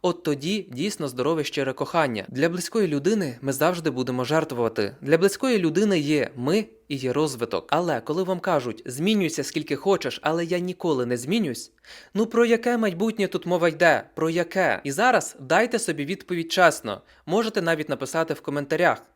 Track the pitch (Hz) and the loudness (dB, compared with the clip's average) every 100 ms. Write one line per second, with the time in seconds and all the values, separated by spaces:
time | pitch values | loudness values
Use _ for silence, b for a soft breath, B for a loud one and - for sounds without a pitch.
0 | 180 175 - 143 147 208 180 123 190 - | 0 -2 -2 -2 -2 -4 -4 -6 -4 -4
1 | 147 123 131 165 139 - 135 127 135 175 | -6 -2 0 0 -2 -2 -4 -4 -2 0
2 | 147 110 95 123 165 180 - 226 190 143 | 0 -2 -6 -2 0 0 -4 0 0 0
3 | 151 220 160 117 135 131 156 175 160 127 | 0 0 -2 -4 -4 2 2 2 -4 -2
4 | 127 127 123 160 165 123 113 110 101 127 | -2 -2 0 0 0 0 0 0 -4 -4
5 | 135 160 196 - 269 226 165 160 214 185 | 0 4 4 2 0 2 2 2 2 2
6 | 143 151 120 123 127 196 214 - _ 139 | 2 0 0 -4 0 0 -2 -12 _ -4
7 | 127 127 156 127 117 92 - 151 175 131 | -2 0 0 -2 -2 -4 0 0 2 -2
8 | - 156 180 180 190 156 120 107 - 127 | -2 -4 -2 -2 0 0 -2 -8 -10 -2
9 | 180 214 170 - 135 160 147 135 196 190 | 0 2 0 -2 -4 -6 -4 -4 0 0
10 | 131 - 151 165 170 175 180 180 180 139 | 0 -4 -2 -2 -2 -2 -4 -4 -2 0
11 | 120 123 127 226 175 117 - _ B B | 0 -2 0 -2 -2 -6 -12 _ B B
12 | B 196 220 226 233 226 233 240 220 170 | B -2 0 2 4 2 2 0 0 0
13 | 226 220 190 - 175 175 170 151 170 135 | -2 0 -2 -2 -2 2 2 4 6 6
14 | - - 160 165 170 190 170 101 139 139 | 0 -2 0 0 -2 0 2 2 -2 2
15 | 240 226 - - 131 170 233 240 - 147 | 4 4 0 -12 2 2 2 0 -2 -4
16 | 143 190 - 180 165 185 170 147 113 98 | -4 -8 -6 -6 -2 4 4 4 -6 -10
17 | b b - 190 220 214 165 160 156 135 | b b -2 0 2 0 0 0 -2 -4
18 | 135 160 160 151 - 143 143 156 175 117 | -2 -2 -2 -4 -4 -6 -2 2 2 2
19 | - | -4